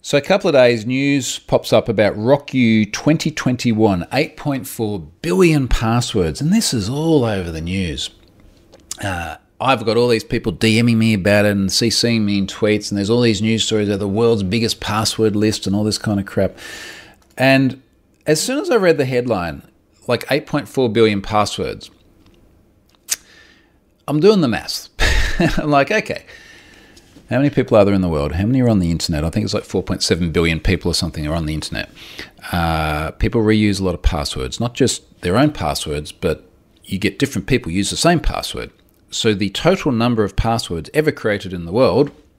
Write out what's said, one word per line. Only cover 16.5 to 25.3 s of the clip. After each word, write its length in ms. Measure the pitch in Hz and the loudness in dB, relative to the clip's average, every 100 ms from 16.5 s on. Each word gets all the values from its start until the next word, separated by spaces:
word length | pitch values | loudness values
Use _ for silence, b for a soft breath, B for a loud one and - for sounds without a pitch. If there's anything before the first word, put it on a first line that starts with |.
| - B B B B B B _ - | -2 B B B B B B _ 0
And 440 | 131 135 131 127 _ _ _ _ - | 2 4 2 -2 _ _ _ _ -2
as 140 | 156 | 0
soon 180 | - 269 | 0 -4
as 100 | 370 | 0
I 60 | 247 | 2
read 220 | 185 160 | 4 2
the 80 | 147 | 2
headline, 560 | 123 123 104 85 71 - _ _ _ - | 0 0 -2 -4 -8 -14 _ _ _ -4
like, 200 | 117 - | -4 0
"eight 160 | 139 151 | -4 -2
point 200 | 147 98 | -6 -4
four 220 | - 123 | -2 0
billion 320 | 107 110 101 | 4 4 2
passwords," 680 | 98 107 104 - 76 53 - _ _ _ _ _ _ _ _ _ _ _ - B B B B B B B _ _ - | -2 0 0 -2 -6 -8 -14 _ _ _ _ _ _ _ _ _ _ _ -12 B B B B B B B _ _ -4
I'm 140 | 147 | 2
doing 220 | 185 214 | 4 4
the 80 | 143 | 2
maths. 400 | 92 - - - - | -2 -6 -12 -14 -2
<laughs> 400 | - - - | 2 2 2